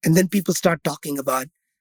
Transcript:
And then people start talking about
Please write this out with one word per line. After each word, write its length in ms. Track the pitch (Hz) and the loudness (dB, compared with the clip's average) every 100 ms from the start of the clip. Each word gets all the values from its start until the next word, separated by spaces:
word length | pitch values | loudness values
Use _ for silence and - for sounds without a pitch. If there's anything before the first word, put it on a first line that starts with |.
| 165 | 2
And 100 | 165 | 4
then 140 | 185 | 4
people 240 | 208 180 | 0 -2
start 320 | - 180 165 160 | 0 0 0 -4
talking 340 | 147 - - | -8 -6 -6
about 280 | 262 254 - _ _ _ | -4 -4 -6 _ _ _